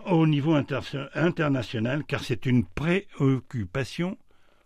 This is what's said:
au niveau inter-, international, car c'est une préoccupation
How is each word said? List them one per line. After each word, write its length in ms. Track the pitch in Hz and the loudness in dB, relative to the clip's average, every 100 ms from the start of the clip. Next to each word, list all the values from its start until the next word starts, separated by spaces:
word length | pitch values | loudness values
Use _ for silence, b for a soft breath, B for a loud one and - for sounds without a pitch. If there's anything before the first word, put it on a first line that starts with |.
| - | 2
au 200 | 165 160 | 4 4
niveau 280 | 147 147 151 | 4 2 2
inter-, 520 | 131 135 - 135 139 | 0 -4 -6 -8 -6
international, 880 | 156 170 165 151 135 - 117 117 147 - | 0 0 2 0 0 -2 -4 -2 -2 -4
car 160 | 135 | -6
c'est 240 | - 113 131 | -4 -2 2
une 200 | 123 104 | 2 2
préoccupation 1500 | - 151 185 - - 139 131 - 123 95 135 131 - 127 - - - _ _ | -2 0 0 -2 0 2 0 -2 -8 -6 -6 -6 -4 -6 -6 -16 -20 _ _